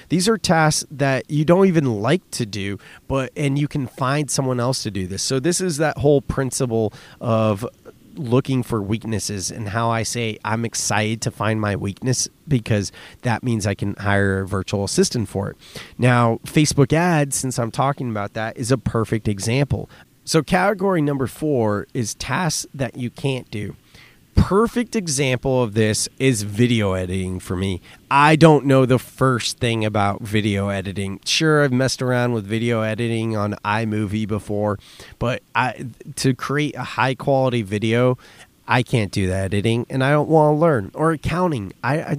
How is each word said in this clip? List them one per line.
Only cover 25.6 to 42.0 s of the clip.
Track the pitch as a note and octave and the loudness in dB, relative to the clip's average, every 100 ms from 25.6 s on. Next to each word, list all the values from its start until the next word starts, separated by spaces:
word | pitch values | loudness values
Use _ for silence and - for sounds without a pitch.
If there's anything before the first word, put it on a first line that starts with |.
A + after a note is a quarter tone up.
of | A#2 | 0
this | G#2+ A2 G#2+ - - | 2 2 0 -4 0
is | C3+ A2+ | 0 0
video | G2+ G2+ A#2+ A#2 G2+ | -2 0 2 2 0
editing | F#2 F#2 F#2+ F#2 F#2 | -2 -2 -4 -4 -6
for | - F#2 | -6 -2
me. | G2 F2 - - - | -2 -4 -8 -20 0
I | C#3 D3 D#3+ | 4 6 8
don't | D#3+ D3 C3+ | 8 8 6
know | C3+ B2+ | 4 6
the | B2+ | 2
first | - - C3 A#2+ - - | 0 0 0 2 -2 -2
thing | A#2+ A2+ | -2 0
about | G#2+ G#2 G2+ G2+ | 0 2 0 -2
video | A2 G#2+ G#2+ G2 G2+ | -2 0 2 0 0
editing. | G2 F#2+ F#2+ G2 G2 - | -2 -4 -6 -6 -6 -4
Sure, | - D#3+ D3+ | 0 2 4
I've | C#3+ | 4
messed | B2 C3 - | 2 0 0
around | B2+ B2 B2 | 0 2 2
with | A#2 G2 | 0 -2
video | A2 A#2 A#2 | -2 0 0
editing | A2 A2 A#2 A2+ A2+ G#2+ | 0 -2 -2 -2 -2 -2
on | G#2 G#2 G#2 | -2 -2 -2
iMovie | G#2+ A2+ G#2+ G#2 G#2+ G#2+ | 0 0 -2 -2 -4 -4
before, | G#2 - G#2 G#2 G2+ - - - - | -4 -4 -2 -2 -4 -8 -20 -20 -8
but | A#2+ B2+ - A2+ | -6 -6 -4 -2
I, | B2 - B2+ - - - | -2 -4 -12 -14 -14 -2
to | C3+ B2 | 0 0
create | - C#3+ D3 - | -2 -2 -2 -6
a | |
high | A#2+ - B2+ C3 | -6 -2 -2 0
quality | C#3 C3+ C3 A#2+ | 0 2 2 0
video, | F#2+ G#2 A2 A#2 B2+ B2+ - - - _ - | -2 -2 2 2 2 0 -6 -20 -20 _ 0
I | B2 | 0
can't | B2 B2 G2 | 2 0 0
do | G#2 F#2 | 0 0
the | F#2+ | 0
editing, | F#2+ G2+ G#2 A#2 - | -2 0 0 0 -2
and | C3+ | 0
I | C3 | 2
don't | D3 C#3 | 2 4
wanna | D#3 D3+ D3+ | 4 4 4
learn. | E3+ B2+ F#2+ | 4 2 -2
Or | C#3 D#3+ | -2 -2
accounting. | D#3 - E3 F3+ C3 F#2+ - | 0 -2 0 0 -2 -6 -6
I, | A#2+ D3+ | -4 -2